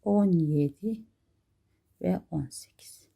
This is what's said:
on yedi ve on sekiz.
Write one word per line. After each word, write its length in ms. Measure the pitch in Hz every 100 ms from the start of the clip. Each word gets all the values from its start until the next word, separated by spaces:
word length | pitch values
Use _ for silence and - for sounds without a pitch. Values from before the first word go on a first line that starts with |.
on 280 | 208 202 202
yedi 680 | 175 156 147 143 143 208 220 - _ _ _ _ _ _ _ _ _
ve 180 | - 180 -
on 160 | 160 131
sekiz. 580 | - - _ - - _